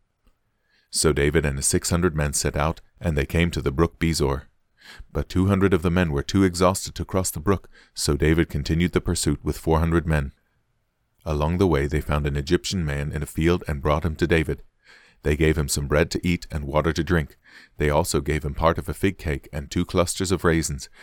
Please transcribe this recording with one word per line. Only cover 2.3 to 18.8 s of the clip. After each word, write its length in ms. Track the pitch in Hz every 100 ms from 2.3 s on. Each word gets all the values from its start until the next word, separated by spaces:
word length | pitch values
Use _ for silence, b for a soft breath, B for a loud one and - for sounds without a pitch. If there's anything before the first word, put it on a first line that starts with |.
set 220 | - 78 73
out, 260 | 78 - - _
and 180 | 87 76
they 80 | 73
came 260 | 85 85
to 100 | 78
the 100 | 65
brook 280 | 67 82 -
Besor. 440 | 82 78 65 67 - _ _ B B B -
But 180 | 73 -
two 180 | 92 95
hundred 260 | 95 95
of 80 | 90
the 100 | 90
men 200 | 90 85
were 120 | 69
too 200 | - 98
exhausted 520 | 95 85 90 98 - -
to 100 | -
cross 260 | 95 92
the 80 | -
brook, 300 | 80 95 - b b
so 240 | - - 71
David 320 | 76 80 80
continued 440 | 73 69 82 87
the 80 | 90
pursuit 380 | - 85 85 73
with 140 | 80 -
four 220 | - 80
hundred 260 | 82 82 80
men. 280 | 76 69 - _ _ _ _ _ _ _ _ -
Along 320 | 73 76 90
the 100 | 95
way 200 | 71 71
they 140 | 73
found 260 | - 76 73
an 100 | 71
Egyptian 480 | 69 87 - 95 76
man 260 | 71 71
in 120 | 73
a 40 | 73
field 360 | - 82 90 -
and 140 | 73
brought 240 | 73 80 85
him 100 | 78
to 100 | 82
David. 360 | 82 73 69 - _ b b b b
They 120 | 76 76
gave 220 | 78 76
him 100 | 71
some 200 | - 69
bread 240 | 73 82
to 140 | - 90
eat 200 | 87 -
and 140 | 78 69
water 280 | 76 80
to 100 | 80
drink. 340 | 78 85 71 - B B B -
They 120 | 73
also 320 | 73 90 76
gave 240 | 71 76 71
him 80 |
part 240 | 69 82
of 100 | 85